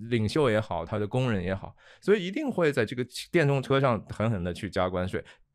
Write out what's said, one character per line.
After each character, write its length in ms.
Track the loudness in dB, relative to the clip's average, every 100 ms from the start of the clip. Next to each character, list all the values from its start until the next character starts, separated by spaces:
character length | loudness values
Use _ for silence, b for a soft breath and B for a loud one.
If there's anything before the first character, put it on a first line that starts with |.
| -2
领 180 | 0 2
袖 220 | 2 4
也 80 | 2
好， 260 | 0 -4
他 140 | -4 -4
的 80 | -2
工 240 | 0 0
人 100 | 0
也 140 | -2
好， 180 | -4 -8 -18 b b
所 160 | 2 2
以 100 | 2
一 60 |
定 180 | -4 -4
会 220 | 0 2
在 120 | 2
这 120 | -2 -2
个 100 | -6 -8 -2
电 160 | 2 4
动 160 | 2
车 180 | 2 2
上 240 | 4 0 -4
狠 200 | -2 -2
狠 140 | 0
地 100 | -4
去 160 | -4 -4
加 200 | 0 0
关 200 | 0 -2
税。 160 | -4 -8 B _